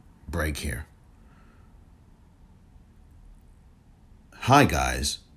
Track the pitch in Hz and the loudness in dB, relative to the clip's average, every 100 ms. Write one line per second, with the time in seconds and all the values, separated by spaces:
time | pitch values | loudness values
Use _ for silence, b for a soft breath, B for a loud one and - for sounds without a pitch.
0 | - - - 80 78 73 - 60 - - | -20 -20 -8 -4 -4 -4 -6 -8 -12 -20
1 | - - - b b b b b - - | -20 -20 -20 b b b b b -20 -20
2 | - - - - - - - - - - | -20 -20 -20 -20 -20 -20 -20 -20 -20 -20
3 | - - - - - - - - - - | -20 -20 -20 -20 -20 -20 -20 -20 -20 -20
4 | - - - - - 139 113 73 65 64 | -20 -20 -20 -6 4 6 6 2 -2 -2
5 | - - - | -4 -8 -14